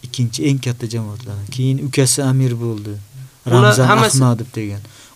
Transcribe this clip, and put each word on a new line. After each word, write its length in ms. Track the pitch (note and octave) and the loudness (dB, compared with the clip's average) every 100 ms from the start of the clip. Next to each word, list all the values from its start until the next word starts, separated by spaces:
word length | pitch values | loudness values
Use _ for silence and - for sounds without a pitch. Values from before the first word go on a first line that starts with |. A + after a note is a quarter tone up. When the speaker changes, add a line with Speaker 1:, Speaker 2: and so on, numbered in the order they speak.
Speaker 1:
Ikkinchi 360 | - - A#2+ - | -12 -4 -4 -2
eng 160 | D#3 C#3 | 0 0
katta 280 | C3 B2 A#2 | -2 -6 -6
jamoatlar. 460 | A2+ A2 G#2 - G2+ G2+ | -6 -8 -10 -10 -12 -10
Keyin 260 | B2+ C3 C3+ D3 | -2 0 0 -2
ukasi 380 | C3 C3 - | 0 0 2
amir 280 | C3+ C3 C3 | 2 2 2
bo'ldi. 420 | A#2 A#2 A2 G#2 G#2 G2+ - - _ | 0 -4 -6 -8 -12 -14 -20 -20 _
Speaker 2:
Ular 200 | - A#2+ | 2 4
Speaker 1:
Ramzan 220 | G3+ G#3 B2+ | 6 6 4
Speaker 2:
hammasi 320 | - G#3+ C3+ | 4 4 4
Speaker 1:
Ahmadov 320 | C3 A2+ A2+ - | 2 2 -4 -8
degan. 260 | G#2+ G2+ G2+ - - | -8 -8 -14 -20 -20